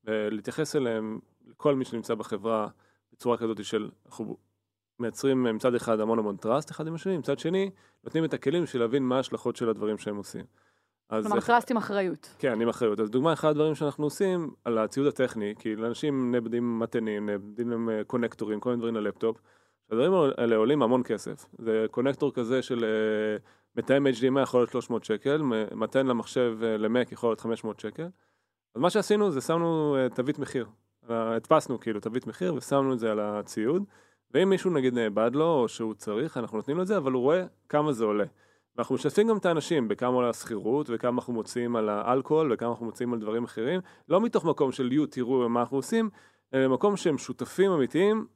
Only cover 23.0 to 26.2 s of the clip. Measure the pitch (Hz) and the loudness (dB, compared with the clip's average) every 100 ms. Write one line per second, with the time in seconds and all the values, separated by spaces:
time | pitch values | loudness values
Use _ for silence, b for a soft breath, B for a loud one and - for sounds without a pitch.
23 | 110 107 107 107 b b b - - 139 | 0 0 -2 -4 b b b -8 2 4
24 | 139 117 127 139 127 123 120 127 - 117 | 4 2 2 2 2 2 2 0 -4 -6
25 | - 107 135 151 147 110 107 - 110 135 | -2 -2 0 0 0 0 -2 -4 0 2
26 | 135 120 | 2 0